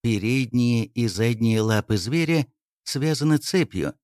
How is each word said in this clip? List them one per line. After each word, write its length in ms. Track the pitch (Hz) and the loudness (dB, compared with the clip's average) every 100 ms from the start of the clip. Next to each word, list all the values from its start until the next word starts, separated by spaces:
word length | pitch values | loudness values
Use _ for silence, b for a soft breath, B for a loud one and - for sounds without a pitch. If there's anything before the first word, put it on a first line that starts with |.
передние 840 | 117 107 107 131 123 123 120 117 113 | 0 0 0 -2 0 0 2 0 -2
и 200 | - 117 | -2 -2
задние 520 | 92 113 113 117 110 | 0 0 2 2 2
лапы 360 | 110 107 - 107 | 2 0 2 -2
зверя 500 | 92 165 160 160 135 _ _ _ | 0 -2 0 0 -2 _ _ _
связаны 540 | - 139 156 151 151 151 | -8 -4 -2 0 2 2
цепью 560 | - 185 165 92 73 - | 2 -2 0 -2 -4 -6